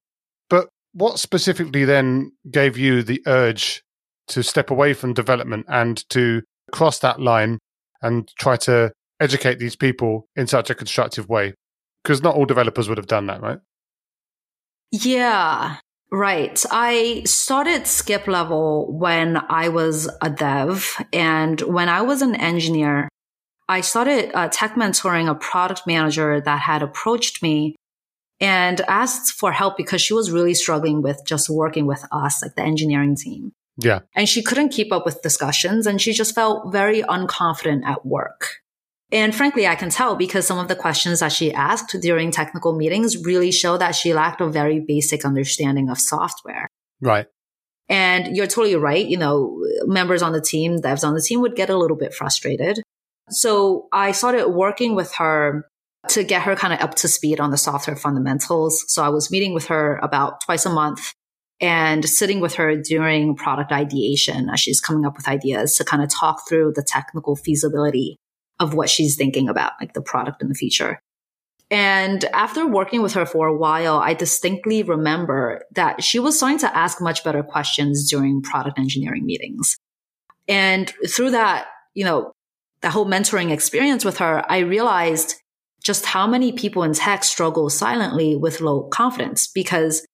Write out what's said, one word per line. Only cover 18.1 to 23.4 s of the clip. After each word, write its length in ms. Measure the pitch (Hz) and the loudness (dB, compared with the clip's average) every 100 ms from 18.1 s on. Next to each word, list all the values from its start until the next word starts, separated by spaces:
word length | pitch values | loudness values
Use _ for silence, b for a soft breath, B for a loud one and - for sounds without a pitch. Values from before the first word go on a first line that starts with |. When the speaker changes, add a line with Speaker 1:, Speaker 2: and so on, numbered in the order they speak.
| 202 202 | -4 -2
Speaker 2:
Level 600 | 180 165 156 156 151 - 156 | -2 0 0 0 0 -2 -2
when 400 | 175 170 165 165 - | 0 2 2 0 0
I 200 | 160 165 | 0 0
was 400 | 165 160 156 156 - | 0 0 0 -6 -4
a 80 | 156 | -4
dev. 640 | 143 147 139 139 190 - - - | -2 0 0 0 -2 -4 -8 -4
And 480 | 170 160 160 156 156 | 0 2 2 0 0
when 280 | - 175 175 | 0 0 2
I 120 | 175 | 2
was 200 | 240 277 | 0 2
an 140 | 269 214 | 0 0
engineer, 720 | 170 170 165 160 147 143 147 - _ _ | 0 0 0 0 2 0 -2 -10 _ _